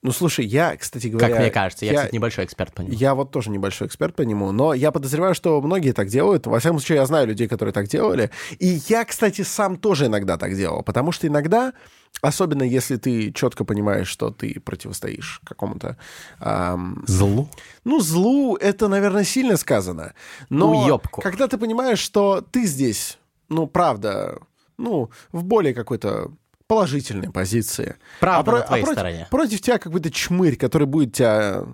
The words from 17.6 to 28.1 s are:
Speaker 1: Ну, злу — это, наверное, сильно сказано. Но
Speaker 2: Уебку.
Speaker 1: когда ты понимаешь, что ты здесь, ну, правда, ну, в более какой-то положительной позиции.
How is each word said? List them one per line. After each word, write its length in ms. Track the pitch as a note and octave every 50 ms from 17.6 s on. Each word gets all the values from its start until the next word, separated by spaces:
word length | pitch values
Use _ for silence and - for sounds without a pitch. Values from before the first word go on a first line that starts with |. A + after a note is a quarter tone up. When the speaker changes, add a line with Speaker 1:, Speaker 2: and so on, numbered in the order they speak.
| - - - _ _
Speaker 1:
Ну, 160 | A#3 C#4+ D#4+
злу — 560 | G3+ D3+ D#3+ E3+ F#3 A3+ C4 C#4+ C#4 B3 -
это, 320 | - - G3 G3+ G3 A3 G#3
наверное, 340 | G3 G3+ G3 G#3 F#3 G#3 G3+
сильно 320 | - - C4 C4 B3+ G#3
сказано. 580 | D#3 - - C#3 G#2+ F#2 F2+ F2+ D#2+ D#2+ - - - - - - - - -
Но 320 | C3 C#3+ F3+ - - - -
Speaker 2:
Уебку. 360 | - C#3 A#2 - - - - -
Speaker 1:
когда 240 | G3 F3+ G3 C4+
ты 120 | A#3 C4+ A3
понимаешь, 420 | A3+ A3+ A3+ A#3 C4 C4 A3+ -
что 400 | - - _ G#3 G3+ G3 G3 F#3+
ты 240 | - _ - B3+ A#3+
здесь, 520 | F#3+ C#3+ C3 C#3 B2 G#2 - - - - _ _ _ _ _ _ _
ну, 200 | D#3 D#3+ E3 C#3
правда, 720 | _ F3+ F3 D#3 B2 G#2 G#2 G#2+ G2 G2+ G2 F2 - - - _ _ _ _ _ _ -
ну, 320 | A#3 A#3 G#3+ D#3+ A#2+ - - - - _
в 140 | - E3+ E3+
более 300 | F#3 A3+ A3 F#3 C#3+ A#2+
какой-то 580 | A#2+ A2 - B2 A2 - G#2 - G#2+ G2+ - D3 _ _ _ _ _ _ _
положительной 640 | A3 A3 G3+ D3+ C3 D3 B2+ - A2 G2 F#2 F#3+
позиции. 680 | - F#2 F#2 F#2 G2+ A#2 G#2 - - - - - - _ _ -